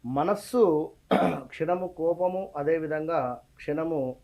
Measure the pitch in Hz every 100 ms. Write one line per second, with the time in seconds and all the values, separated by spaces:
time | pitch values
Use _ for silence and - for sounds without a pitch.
0 | 120 135 165 202 - 247 202 151 156 -
1 | _ - 185 147 131 - 160 180 180 170
2 | 160 170 180 185 190 147 143 165 156 156
3 | 156 165 127 120 _ _ - 147 160 156
4 | 131 127